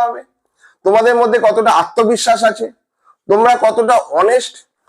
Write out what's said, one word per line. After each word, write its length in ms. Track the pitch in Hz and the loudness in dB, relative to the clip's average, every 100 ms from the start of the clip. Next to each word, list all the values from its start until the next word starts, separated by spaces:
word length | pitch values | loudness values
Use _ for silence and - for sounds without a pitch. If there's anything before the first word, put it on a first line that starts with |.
হবে, 180 | 240 233 - _ _ _ _ _ | 0 -6 -16 _ _ _ _ _
তোমাদের 300 | 185 214 226 240 | 0 2 2 2
মধ্যে 180 | 233 226 214 | 0 0 0
কতটা 240 | 214 208 156 | 0 0 0
আত্মবিশ্বাস 580 | - - 220 233 - 226 220 | -2 -2 -2 -2 -2 0 0
আছে, 160 | 208 226 - _ _ _ _ - | -4 -10 -14 _ _ _ _ -2
তোমরা 220 | 202 233 247 | 2 2 2
কতটা 320 | 220 220 226 233 - 147 | 0 0 0 0 0 -2
অনেস্ট, 340 | 196 247 226 - _ _ | 0 0 -4 -16 _ _